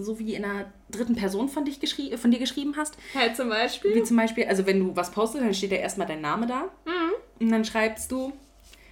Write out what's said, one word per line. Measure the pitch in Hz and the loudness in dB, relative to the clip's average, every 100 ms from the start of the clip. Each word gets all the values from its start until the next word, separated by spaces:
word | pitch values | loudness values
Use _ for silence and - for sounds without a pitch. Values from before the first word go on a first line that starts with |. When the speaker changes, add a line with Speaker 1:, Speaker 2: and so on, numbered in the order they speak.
Speaker 1:
so | 202 220 | -6 -6
wie | 220 196 | -4 -4
in | 202 | -4
einer | 202 196 - - | -4 -8 -14 -12
dritten | 202 240 208 | -6 0 2
Person | 196 196 277 | 2 0 -2
von | 302 285 | -2 -4
dich | 277 | -4
geschrie-, | - - 277 233 | -4 -4 -6 0
von | 240 | 4
dir | 240 | 4
geschrieben | 262 294 285 294 | 2 -2 -4 -4
hast? | 302 - - | -6 -8 -8
Speaker 2:
Hey, | - 233 | 0 0
zum | 240 247 | 0 0
Beispiel? | 214 247 - 202 226 | 0 0 0 2 4
Speaker 1:
Wie | |
zum | 220 233 | 4 4
Beispiel, | 226 233 - | 4 2 2
also | 190 190 | 2 4
wenn | 190 | 2
du | 185 180 | 2 0
was | 170 | -2
postest, | 208 226 294 | 0 0 0
dann | 233 | 0
steht | 190 196 | 0 0
da | 190 | 0
erstmal | 190 190 170 | -2 -4 -4
dein | 156 | -4
Name | 151 180 233 | -2 -2 0
da. | 254 381 - 320 | -2 -6 -8 -4
Speaker 2:
Mhm. | 349 330 440 - - 226 | -2 0 -2 -6 0 2
Speaker 1:
Und | |
dann | 226 220 | 4 2
schreibst | 226 220 220 - | 0 0 -2 -6
du, | 254 262 - - - - - - | -4 -4 -8 -18 -20 -20 -20 -20